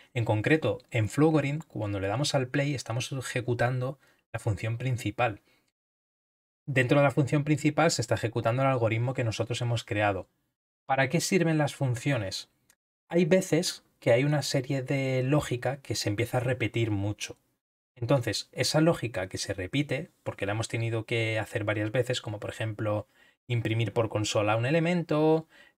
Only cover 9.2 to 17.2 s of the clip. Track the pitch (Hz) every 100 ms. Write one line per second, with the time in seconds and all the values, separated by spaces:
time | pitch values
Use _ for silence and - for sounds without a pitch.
9.2 | 117 - 110 117 120 117 - 104 104 92
10.2 | - _ _ _ _ _ - 131 131 165
11.2 | - 190 165 156 143 - 131 117 143 127
12.2 | 95 - - _ _ _ _ _ - 170
13.2 | 170 185 185 156 180 - _ _ 131 120
14.2 | 147 147 - 143 131 135 127 139 131 131
15.2 | 131 147 - 120 123 143 - 110 110 104
16.2 | 107 127 110 104 107 120 110 101 101 -